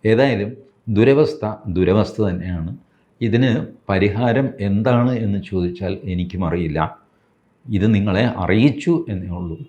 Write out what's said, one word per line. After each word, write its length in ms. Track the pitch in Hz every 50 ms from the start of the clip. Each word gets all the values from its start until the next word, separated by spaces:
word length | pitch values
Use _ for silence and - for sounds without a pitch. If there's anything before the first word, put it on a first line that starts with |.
| -
ഏതായാലും 520 | 110 113 113 135 139 120 98 101 107 127 - - _ _ _ _ 117
ദുരവസ്ഥ 640 | 107 98 113 135 139 143 156 151 - - 107 107 107 - -
ദുരവസ്ഥ 540 | 104 85 90 92 90 95 107 101 - - -
തന്നെയാണ്. 560 | 107 98 90 90 87 90 90 85 80 82 - - _ _ _ _ _ _ _ _
ഇതിന് 460 | 120 113 104 117 131 131 113 123 - - - - _ -
പരിഹാരം 600 | 98 92 95 101 98 110 123 123 113 131 139 127 - -
എന്താണ് 560 | 98 101 98 104 110 131 123 120 120 127 127
എന്ന് 280 | 113 113 104 101 98 -
ചോദിച്ചാൽ 540 | - 101 92 87 87 87 - 95 90 95 95 -
എനിക്കും 420 | 98 92 90 90 90 - 92 92
അറിയില്ല. 520 | 82 78 87 85 78 73 80 78 78 - - _ _ _ _ _ _ _ _ _ _ _ _ _ 127
ഇത് 240 | 110 98 98 110 110
നിങ്ങളെ 320 | 104 101 104 90 98 117
അറിയിച്ചു 800 | 120 101 95 92 85 95 110 120 147 127 - - - 170 160 170 -
എന്നേ 180 | 101 92 92
ഉള്ളൂ. 300 | 92 87 90 90 85 80 - 139